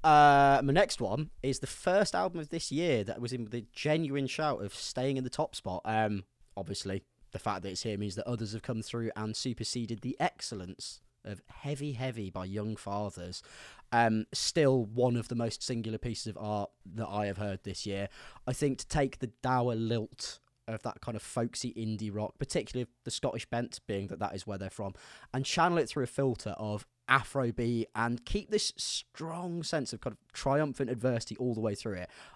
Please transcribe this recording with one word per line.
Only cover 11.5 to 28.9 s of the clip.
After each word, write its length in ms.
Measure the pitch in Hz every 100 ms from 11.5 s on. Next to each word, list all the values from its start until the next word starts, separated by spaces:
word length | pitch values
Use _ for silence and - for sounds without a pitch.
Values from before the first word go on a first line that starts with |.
| - 139 139 147
Heavy 360 | 120 131 113 95
by 160 | 95 92
Young 320 | 101 107 107
Fathers. 640 | - 101 104 90 87 90 - - - - -
Um, 360 | 120 117 110 104
still 520 | - - 175 143 131 107
one 320 | 117 123 120
of 100 | -
the 80 | 117
most 260 | 117 -
singular 360 | - 117 110 110
pieces 300 | 123 107 113
of 100 | 95
art 320 | 107 104 101 _ - 110
that 120 | 110
I 160 | 101 104
have 120 | 95
heard 220 | 104 95
this 220 | 98 92 104
year. 220 | 98 101 - - - -
I 60 |
think 240 | - 147 127
to 80 | -
take 320 | 156 139 -
the 120 | 117 -
dour 320 | 127 127 123 113
lilt 640 | 113 117 107 - - - _ _ -
of 160 | 113
that 180 | 123 -
kind 160 | - 110
of 40 |
folksy 520 | - - 117 - 123
indie 400 | - 110 107 107 101
rock, 200 | 107 _
particularly 480 | 139 175 104 127 123 _
the 80 | -
Scottish 340 | - 131 117 -
bent, 320 | 120 120 - -
being 200 | 98 98
that 120 | 87
that 140 | 101
is 140 | 95 -
where 100 | 95
they're 120 | 95
from, 240 | - 98 - - - -
and 100 | 131
channel 340 | 135 - 170 170
it 100 | 123
through 140 | 151
a 40 | 123
filter 440 | - 135 113 104
of 340 | - 107 104 - _ -
Afrobeat 760 | 131 - 139 120 123 117 117 113
and 300 | - 117 120
keep 280 | - 208 -
this 200 | 208 - -
strong 840 | -